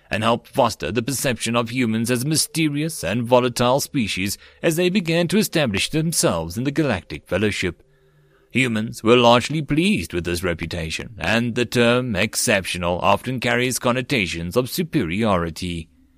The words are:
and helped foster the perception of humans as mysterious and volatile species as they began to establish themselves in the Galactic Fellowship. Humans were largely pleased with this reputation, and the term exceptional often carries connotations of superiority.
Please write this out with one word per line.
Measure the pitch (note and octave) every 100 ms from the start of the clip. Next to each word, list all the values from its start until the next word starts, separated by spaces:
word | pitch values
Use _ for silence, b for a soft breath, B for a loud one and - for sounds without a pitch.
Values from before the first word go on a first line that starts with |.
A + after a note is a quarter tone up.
| b
and | G2
helped | A2 A#2 -
foster | - B2 - D2
the | A2
perception | A#2 C3 C#3+ A2+ -
of | A#2+ A#2
humans | B2+ A#2+ A2 A#2
as | B2
mysterious | C#3 D#3 - D#3+ D#3+ C#3+ D#3+ -
and | E2 A2 A#2
volatile | B2 B2 A#2+ A#2+ C3+
species | - D3 G2+ - G2 - B B
as | E3 E3
they | F3+
began | G3 E3 E3 E3+
to | G3
establish | E3+ E3+ C#3 F#2+ -
themselves | D3+ D#3+ D#3 D#3 F2 E2 F2+
in |
the | C3
Galactic | C#3+ D3+ G2 - D2 -
Fellowship. | F2+ G#2+ F#2+ F#2 - _ b b b b b b
Humans | A#2+ C3 A2 A2+ B2
were | A2+ B2
largely | A#2+ A#2+ - D3+
pleased | C#3 D3 F#3 F#3 E2
with | -
this | E2+ F2
reputation, | F2+ E2 E2 F2 D#2+ - - -
and | D#2+ A2 A#2+
the | A#2 A#2+
term | B2 A#2 B2 B2+ F#2+
exceptional | G#2+ - - G2+ F2+ F2+ F2 F2+
often | F2 G2+ - B2+
carries | B2 A#2 B2+ B2
connotations | B2+ B2 B2 C3+ F2+ E2 E2+ A#2
of | C3
superiority. | - D#3+ D#3 F2 F#2 A2+ F#2 E2+ D#2 F2+ E2+ D#2+ _ _